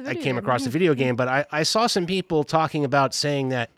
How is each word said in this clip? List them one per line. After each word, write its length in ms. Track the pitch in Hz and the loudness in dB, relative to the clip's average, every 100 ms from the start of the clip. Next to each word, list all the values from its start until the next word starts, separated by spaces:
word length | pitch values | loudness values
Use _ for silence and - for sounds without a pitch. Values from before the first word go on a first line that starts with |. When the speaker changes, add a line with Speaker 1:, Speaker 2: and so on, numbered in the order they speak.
Speaker 1:
the 60 | - | -6
Speaker 2:
I 20 | |
Speaker 1:
video 80 | - | -4
Speaker 2:
came 100 | 143 | -2
Speaker 1:
game, 40 | 123 | -2
Speaker 2:
across 220 | 101 120 | 0 0
the 60 | 131 | 0
Speaker 1:
yeah. 40 | |
Speaker 2:
video 220 | 147 175 | 2 2
game. 220 | 131 131 120 | 2 0 0
But 120 | 127 | 0
I, 180 | 131 143 | 0 -2
I 120 | 151 | -2
saw 240 | 160 220 185 | 0 2 2
some 200 | 202 170 | 0 -2
people 380 | 185 - 156 | -4 0 -2
talking 400 | 143 160 156 156 | 0 0 0 0
about 300 | 139 139 135 | 0 2 2
saying 340 | - 147 143 131 | 0 -2 0 0
that 220 | 127 117 | -2 -4